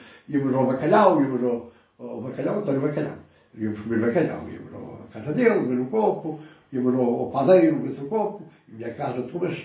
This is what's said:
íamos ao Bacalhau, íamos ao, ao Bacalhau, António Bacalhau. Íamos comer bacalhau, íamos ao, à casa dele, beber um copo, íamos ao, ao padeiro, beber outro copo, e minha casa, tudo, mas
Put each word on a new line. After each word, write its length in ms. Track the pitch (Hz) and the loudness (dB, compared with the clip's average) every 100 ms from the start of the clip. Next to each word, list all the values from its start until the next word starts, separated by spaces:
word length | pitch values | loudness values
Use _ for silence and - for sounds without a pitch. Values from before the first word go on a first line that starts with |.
| - - - | -16 -20 -4
íamos 240 | 139 135 127 | -2 0 2
ao 120 | 123 | 2
Bacalhau, 540 | 131 151 208 196 156 | 2 4 6 6 6
íamos 220 | 135 123 | 2 2
ao, 280 | 123 120 - - _ - | 0 -2 -6 -20 _ -18
ao 220 | 120 120 | -12 -10
Bacalhau, 380 | 127 - 160 202 | -10 -6 -4 -2
António 220 | - 135 | -2 -2
Bacalhau. 340 | 147 - - - - _ _ - | 0 -2 -4 -8 -18 _ _ -6
Íamos 220 | 107 104 | -6 -4
comer 180 | 113 110 | -4 0
bacalhau, 480 | 117 160 147 - - | 2 2 0 -2 -10
íamos 260 | - - - | -14 -14 -14
ao, 180 | - - | -14 -16
à 40 | - | -16
casa 220 | 110 123 | -12 -4
dele, 260 | 185 233 190 | 2 4 4
beber 180 | 127 127 | 0 -2
um 100 | 127 | -2
copo, 500 | 220 202 - 156 - - - - | 0 0 0 -6 -10 -14 -20 -10
íamos 220 | 131 123 | -2 2
ao, 80 | 127 120 127 | 2 2 0
ao 100 | 123 | -2
padeiro, 460 | 131 160 185 160 143 | 0 6 8 6 2
beber 120 | 127 | -2
outro 160 | - 139 | -6 -4
copo, 400 | 220 202 - 151 - _ | -2 -2 -6 -16 -20 _
e 60 | 110 | -12
minha 180 | 117 | -10
casa, 300 | - 135 123 | -6 -6 -6
tudo, 160 | 123 165 175 | -6 -4 -4
mas 100 | - | -6